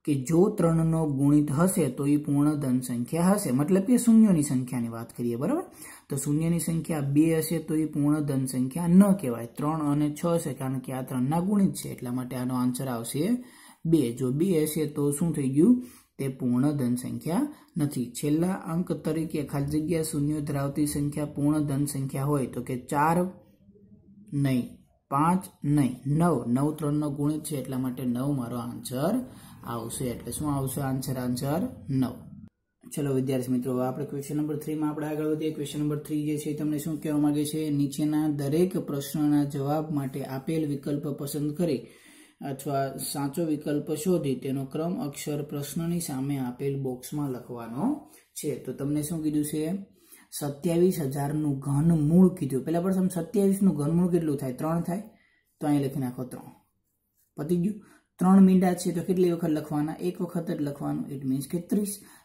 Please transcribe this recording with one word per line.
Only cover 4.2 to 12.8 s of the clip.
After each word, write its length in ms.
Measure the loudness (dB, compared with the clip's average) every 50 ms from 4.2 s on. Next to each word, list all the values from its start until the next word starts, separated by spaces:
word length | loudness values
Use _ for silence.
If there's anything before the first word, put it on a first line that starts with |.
| 8 8 6 4 4
સંખ્યાની 460 | 2 2 0 0 0 -2 -4 -4 -4
વાત 280 | -6 -8 -10 -12 -8
કરીએ, 200 | -4 -2 -2 -2
બરાબર? 260 | 0 0 0 0 -2 -2 -6 -12 -20 -20 -20 -20 -20 -10 _
તો 80 | -6
શૂન્યની 440 | -4 -2 0 0 0 2 2 0 0
સંખ્યા 400 | 0 -2 -2 -2 -2 -2 -4 -2
બે 380 | -2 2 4 4 4 6 4 2
હશે 200 | 0 0 -2 -4
તો 160 | -2 -2 -2
એ 100 | 0 0
પૂર્ણ 360 | -2 0 0 2 2 2 2
ધન 260 | 0 0 0 0 -2
સંખ્યા 400 | -2 -2 -2 -2 -2 -2 -2 2
ન 260 | 6 8 8 8 8 6
કહેવાય. 340 | 2 0 -2 -4 -4 -6
ત્રણ 340 | -10 -8 -4 -2 -2 -2 0 0
અને 320 | 0 2 2 2 0 -2
છ 120 | -2 0 0 0 0 0
છે, 80 | -4 -6
કારણ 260 | -6 -4 -4 -4 -4
કે 140 | -6 -6 -6
આ 100 | -6 -6
ત્રણના 380 | -4 -2 -2 0 0 0 0
ગુણિત 340 | 0 2 2 4 4 2 2
છે, 140 | -2 -8 -10
એટલા 240 | -10 -8 -8 -6 -4
માટે 240 | -6 -6 -6 -6
આનો 180 | -4 -4 -2 -2
આન્સર 340 | 0 0 0 0 -2